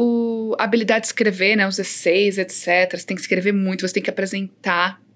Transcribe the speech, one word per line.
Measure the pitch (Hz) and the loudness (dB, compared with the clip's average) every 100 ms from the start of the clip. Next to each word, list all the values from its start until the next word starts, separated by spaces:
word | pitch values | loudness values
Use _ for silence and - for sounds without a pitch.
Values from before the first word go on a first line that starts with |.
| 240 233 233 226 220 | 2 2 0 -2 -4
o, | - | -2
a | 214 | 2
habilidade | 233 214 226 | 2 4 2
de | 226 | 0
escrever, | - 214 185 190 214 | 0 0 2 2 4
né? | 196 | 2
Os | 196 | -2
essays, | 185 - 175 185 208 196 | -4 -2 2 4 2 0
et | 175 | -4
cetera. | - - 175 180 175 | -4 0 2 2 -2
Você | - | -6
tem | 190 | -6
que | |
escrever | - 185 196 | -2 0 0
muito, | 202 190 185 185 | 0 -2 -2 -2
você | |
tem | 202 | -2
que | 185 | -4
apresentar | 180 190 196 196 - 196 175 185 190 _ | -4 -4 -4 -8 -6 -2 0 0 -4 _